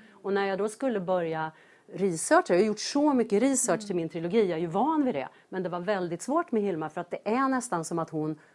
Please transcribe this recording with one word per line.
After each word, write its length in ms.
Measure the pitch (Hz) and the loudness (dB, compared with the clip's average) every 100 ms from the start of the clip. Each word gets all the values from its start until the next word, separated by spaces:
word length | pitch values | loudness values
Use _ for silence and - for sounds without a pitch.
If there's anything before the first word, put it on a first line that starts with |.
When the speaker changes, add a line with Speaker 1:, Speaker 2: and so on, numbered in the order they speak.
| - - | -20 -10
Speaker 1:
Och 100 | 196 | -2
när 140 | 196 196 | 0 0
jag 120 | 190 | 0
då 100 | 208 | -2
skulle 320 | - 269 208 | -2 -2 -2
börja 500 | 180 185 165 160 156 - - - - | 0 0 0 -2 -6 -8 -20 -20 -14
researcha, 600 | 170 196 160 - 320 359 | -2 0 0 4 4 6
jag 60 | 175 | 4
har 60 | 214 | 4
gjort 120 | 208 | 0
så 320 | - 285 294 | -2 2 4
mycket 280 | 262 226 202 | 4 2 2
research 360 | 262 262 - 170 | 2 2 2 0
Speaker 2:
Mm. 60 | 208 | -2
Speaker 1:
till 100 | 180 | -4
min 120 | 160 | -4
trilogi, 320 | 175 170 220 | -4 0 2
jag 160 | 196 160 | 2 0
är 40 | |
ju 60 | 175 | -2
van 380 | 180 269 311 | 0 2 2
vid 100 | 262 | 0
det, 140 | 143 127 - _ | -2 -6 -12 _
men 140 | 185 | -6
det 60 | 180 | -4
var 120 | 175 | -4
väldigt 420 | 180 202 180 165 | -2 -2 -2 -4
svårt 300 | - 311 339 | -2 -2 0
med 100 | 220 | 0
Hilma 260 | 202 165 156 | 0 -2 -4
för 120 | - | -6
att 100 | 170 | -8
det 180 | - - | -6 -2
är 200 | 240 269 | 0 2
nästan 360 | 262 254 175 | 0 -2 -4
som 140 | 160 165 | -2 -4
att 120 | 160 | -4
hon 280 | 160 156 151 - | -4 -4 -6 -12